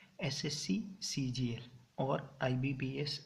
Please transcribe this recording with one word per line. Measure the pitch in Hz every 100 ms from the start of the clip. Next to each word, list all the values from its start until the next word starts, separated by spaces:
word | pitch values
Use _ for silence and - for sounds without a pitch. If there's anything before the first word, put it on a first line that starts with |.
| - -
एसएससी, | 160 - 151 - - 196 - -
सीजीएल | - - 131 123 123 113 - - - -
और | 135 151 - -
आईबीपीएस | 131 127 135 135 135 135 147 -